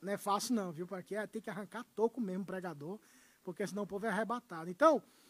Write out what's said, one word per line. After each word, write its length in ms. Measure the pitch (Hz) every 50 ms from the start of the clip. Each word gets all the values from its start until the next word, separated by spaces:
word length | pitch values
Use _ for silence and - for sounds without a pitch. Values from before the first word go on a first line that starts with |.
| -
não 100 | 190 202
é 40 |
fácil 380 | 196 - 208 196 208 202 - 254
não, 180 | 220 196 180 160
viu? 140 | 151 180
Porque 280 | 175 196 180 175 - 190
é, 120 | 208 214
tem 140 | 196 - 220
que 80 | - -
arrancar 360 | 196 185 208 - - 220 247 _ -
toco 260 | - 214 233 - 269
mesmo, 240 | 233 185 180 185 196
pregador, 540 | 160 185 190 180 185 160 143 143 156 196 214 - - - - - - _ _ -
porque 220 | 185 170 - 208
senão 180 | 185 180 202 208
o 20 |
povo 180 | 170 196 202 190
é 40 | 226
arrebatado. 600 | 190 208 226 202 240 247 - - 180 165 165 175
Então, 320 | 180 - 277 320 302 226 - - - - - -